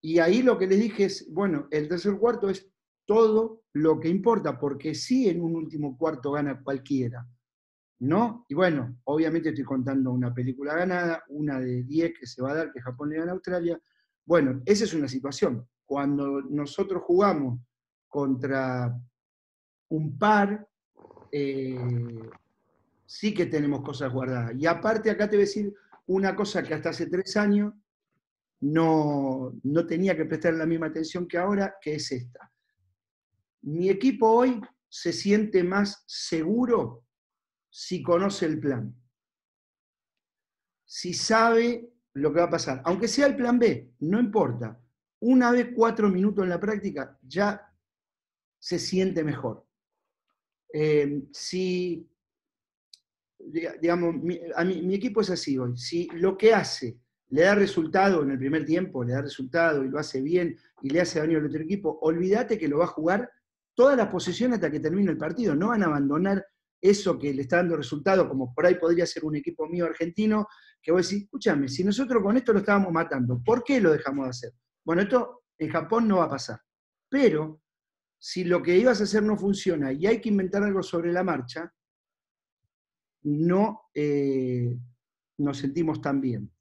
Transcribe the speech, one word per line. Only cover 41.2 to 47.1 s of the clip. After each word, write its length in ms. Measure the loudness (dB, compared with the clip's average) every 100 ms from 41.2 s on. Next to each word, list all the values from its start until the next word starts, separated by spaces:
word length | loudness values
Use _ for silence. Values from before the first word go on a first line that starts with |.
| 0 4 6 4 2 -2 -10 _ _
lo 180 | -2 0
que 80 | 2
va 60 | 2
a 40 |
pasar. 320 | 0 -4 -4 -2
Aunque 220 | 0 0
sea 200 | 2 2
el 80 | 2
plan 240 | 2 4
B, 340 | 4 2 -8 _
no 200 | 0 2
importa. 600 | 2 2 0 -2 -8 -12 _ _ _ _
Una 320 | 4 6 6
vez 180 | 4 2 2
cuatro 340 | 2 4 2
minutos 340 | 4 2 0
en 60 | -2
la 100 | -2
práctica, 600 | -2 -4 -6 -8 -10